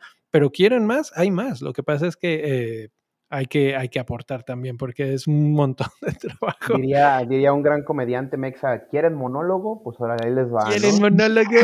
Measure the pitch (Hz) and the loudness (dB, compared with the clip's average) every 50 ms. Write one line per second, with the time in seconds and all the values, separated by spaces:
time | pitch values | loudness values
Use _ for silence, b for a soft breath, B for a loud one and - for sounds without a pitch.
0 | B B B B B _ - 151 147 139 - - 180 214 254 247 220 208 240 294 | B B B B B _ 2 2 2 2 4 4 4 4 4 4 2 2 0 -2
1 | 302 - - 160 180 202 185 170 226 277 185 120 139 143 135 - 143 - 151 143 | -2 -4 -2 -2 0 0 0 -2 -2 -4 -6 -6 -8 -8 -8 -6 -4 -4 -2 -2
2 | 165 175 160 - - 175 165 156 151 147 135 127 120 113 117 110 110 107 _ _ | -2 -4 -4 -4 -4 -4 -2 -2 -2 -2 -2 -2 -2 -4 -6 -8 -12 -16 _ _
3 | _ _ _ _ _ _ - 139 135 127 - 151 139 135 139 131 131 123 - 135 | _ _ _ _ _ _ -8 -6 -6 -2 0 2 2 2 0 -2 -4 -6 -6 -6
4 | 127 - 127 113 - - 139 123 - - 127 123 127 131 123 120 135 123 - - | -6 -6 -8 -10 -8 -10 -10 -10 -8 -10 -10 -10 -8 -10 -8 -8 -10 -8 -6 -6
5 | 139 135 135 131 - 156 151 147 151 147 151 147 143 135 131 - 135 - - _ | -4 -4 -4 -2 -2 0 2 2 2 2 2 2 2 0 0 -4 -6 -8 -8 _
6 | - - - - - - - - - - - - - - 226 135 131 135 139 139 | -8 -8 -8 -6 -10 -12 -10 -6 -6 -6 -6 -6 -4 -2 0 0 0 2 2 4
7 | 143 143 135 131 123 117 131 135 139 139 143 143 143 147 147 147 143 147 151 143 | 4 4 4 2 0 0 0 2 4 4 4 4 2 2 2 0 0 -2 -4 -2
8 | 127 120 123 123 135 135 151 139 131 135 127 - - 135 120 113 - - - 143 | -2 -2 -2 -4 -4 -6 -6 -6 -6 -8 -8 -6 -4 -4 -4 -4 -6 -4 -2 0
9 | 156 165 160 143 127 127 127 143 165 175 190 185 196 214 220 220 - 120 107 - | 0 0 0 -2 -4 -6 -4 -4 -2 -2 -2 -2 -4 -6 -8 -8 -10 -12 -8 -6
10 | 123 117 117 117 117 120 127 131 131 120 117 110 107 107 214 208 202 202 208 202 | -4 -4 -2 -2 -2 0 0 0 0 0 0 0 0 0 0 2 2 2 4 4
11 | 202 208 202 - 214 220 220 226 220 208 233 233 | 4 4 4 4 4 4 4 2 2 4 6 6